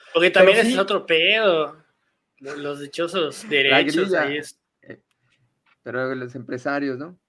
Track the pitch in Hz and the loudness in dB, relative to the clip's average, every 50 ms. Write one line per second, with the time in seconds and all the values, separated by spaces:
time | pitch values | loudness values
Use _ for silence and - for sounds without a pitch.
0 | - - - 165 175 185 180 190 185 190 202 - 220 233 254 190 196 196 202 170 | -12 -4 0 2 2 4 6 6 6 6 6 4 4 2 2 0 0 0 -2 -4
1 | - - 165 160 170 190 214 226 220 196 170 156 151 135 - - _ _ _ _ | -2 0 0 2 2 2 2 2 2 2 2 0 -2 -4 -8 -16 _ _ _ _
2 | _ _ _ _ _ _ _ - 135 139 147 147 143 143 143 143 143 139 - 165 | _ _ _ _ _ _ _ -18 -14 -14 -12 -10 -8 -8 -8 -8 -12 -12 -6 -6
3 | 170 160 175 185 156 139 123 - - 214 151 139 135 139 139 143 143 147 151 170 | -6 -4 -2 -4 -4 -4 -6 -10 -8 -2 2 2 4 4 4 4 4 2 0 -2
4 | 190 196 175 160 147 139 147 151 156 - - _ _ _ _ _ _ - - - | 0 0 0 0 0 -2 -4 -8 -10 -12 -18 _ _ _ _ _ _ -20 -20 -20
5 | _ _ _ _ _ _ _ _ _ _ _ _ _ _ _ _ - 120 117 127 | _ _ _ _ _ _ _ _ _ _ _ _ _ _ _ _ -14 -8 -6 -6
6 | 131 131 135 131 123 123 127 127 120 - 127 123 - 143 143 143 143 139 127 123 | -4 -4 -4 -6 -8 -10 -12 -14 -12 -10 -10 -8 -6 -4 -4 -4 -4 -4 -6 -8
7 | 147 180 180 _ _ | -10 -14 -16 _ _